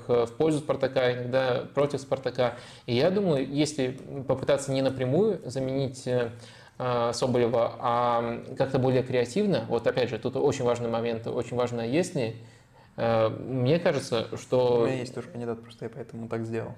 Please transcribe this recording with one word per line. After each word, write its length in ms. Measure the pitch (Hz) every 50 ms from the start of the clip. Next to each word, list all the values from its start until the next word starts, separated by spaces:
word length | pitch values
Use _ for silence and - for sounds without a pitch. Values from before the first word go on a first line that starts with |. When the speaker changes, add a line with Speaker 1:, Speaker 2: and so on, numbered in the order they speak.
| - -
Speaker 1:
э, 180 | 123 120 120
в 80 | 113 117
пользу 260 | - 151 160 156 143
"Спартака", 540 | 139 - 135 135 135 131 131 135 127 123 123
иногда 500 | 123 123 123 123 131 131 127 123 127 127 - -
против 260 | 139 143 143 - 127
"Спартака". 520 | - - 139 135 - 127 120 - 127 120 - - - - - - -
И 100 | - 120
я 160 | 120 139 180
думаю, 360 | 190 208 202 180 156 135 135 135
если 520 | 143 143 151 147 - - 131 127 131 - - - 135 139 131 -
попытаться 440 | 131 127 - - 143 135 - -
не 100 | 135 135
напрямую 600 | 135 135 - 127 131 127 135 165 208 226 196 160 -
заменить, 640 | 131 113 135 131 131 131 135 135 131 131 - - 127
э, 240 | 123 123 120 113 113 113 - - - - - - - -
э, 320 | 127 127 123 120 117 120 117
Соболева, 600 | - 139 127 123 127 120 113 120 117 117 113 113 -
а 600 | 117 127 120 120 120 120 120 117 120 117 117 117 113 113 127 -
как-то 220 | 135 131 - 135
более 240 | 127 131 127 127 123
креативно, 640 | - 127 123 120 120 - 190 208 208 170 120 113 113
вот 180 | 113 117 117 127
опять 220 | 120 131 123 110
же, 80 | 123 107
тут 160 | - 123 - 131
очень 260 | 135 143 127 - 127
важный 240 | 120 120 117 120 117
момент, 380 | 117 117 113 117 117 113 113 123
очень 300 | 120 123 117 - 123 120
важно 240 | 123 120 120 117
"если", 540 | 113 113 127 160 180 180 - 147 123 110 113 - - - - - - _ _ - - - _ -
э, 320 | 120 117 113 113 110 110
мне 500 | 113 - - 104 131 131 123 127 156 170
кажется, 480 | 175 196 151 135 - - 127 113 110 - - 113
что 440 | - - - 127 127 123 123 120
Speaker 2:
У 40 | 117
меня 140 | 117 131 127
есть 140 | 120 - -
тоже 140 | 120 117 -
кандидат, 340 | - 120 120 117 113 113
просто 240 | - - - - 127
я 40 | 113
поэтому 380 | - 139 117 - - 113 113 113
так 180 | 117 113 113
сделал. 260 | 113 113 113 113 120 120